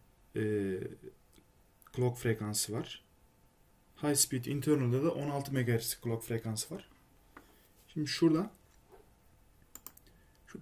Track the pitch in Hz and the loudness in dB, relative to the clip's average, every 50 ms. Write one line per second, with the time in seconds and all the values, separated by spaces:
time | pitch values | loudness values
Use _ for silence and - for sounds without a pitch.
0 | - _ _ _ _ - - 104 107 107 107 104 101 95 95 92 - - - - | -18 _ _ _ _ -10 -6 -2 -2 0 0 0 0 0 -2 -2 -4 -6 -10 -12
1 | - - - - _ _ - - - _ _ _ - _ _ - - - - - | -18 -20 -20 -20 _ _ -20 -20 -20 _ _ _ -20 _ _ -20 -20 -10 -4 0
2 | 123 123 123 - - 120 113 - 107 107 104 - - - 104 123 175 - - - | 0 0 0 0 0 0 0 0 0 -4 -2 -2 -2 -2 -2 -4 -4 -6 -10 -16
3 | - _ _ - _ - _ _ _ - _ _ _ _ _ _ _ _ - - | -18 _ _ -20 _ -20 _ _ _ -20 _ _ _ _ _ _ _ _ -14 -4
4 | - 147 147 135 - - - 127 120 - 139 143 - 156 151 139 127 120 120 131 | 0 2 4 4 2 2 2 -4 -2 -2 -4 -2 2 2 4 4 4 2 2 2
5 | 143 170 - - 143 147 143 139 139 139 135 131 123 117 117 113 - - - - | 2 0 0 0 -2 -2 -2 -4 -4 -2 0 0 2 2 2 2 0 -2 -6 -4
6 | - 120 113 113 - - 117 113 - 113 110 110 - - - - - - - - | -4 -4 -4 -4 -4 -4 -4 -4 -2 -4 -4 -4 -6 -6 -8 -12 -12 -14 -20 -20
7 | - - _ - _ _ - - - - - - - - - - - - - 156 | -20 -20 _ -20 _ _ -20 -20 -20 -20 -20 -20 -20 -20 -20 -20 -20 -12 -6 -4
8 | 151 143 - - 170 165 156 160 196 226 - - _ _ _ - - _ - - | -4 -2 2 6 6 6 6 6 2 0 -6 -14 _ _ _ -20 -20 _ -20 -20
9 | - - - _ _ - - - - _ - - - _ - - - - - - | -20 -20 -20 _ _ -20 -20 -20 -20 _ -20 -20 -20 _ -20 -20 -20 -20 -20 -20
10 | _ - - - - _ - _ - - - - | _ -20 -20 -20 -20 _ -20 _ -20 -16 -16 -16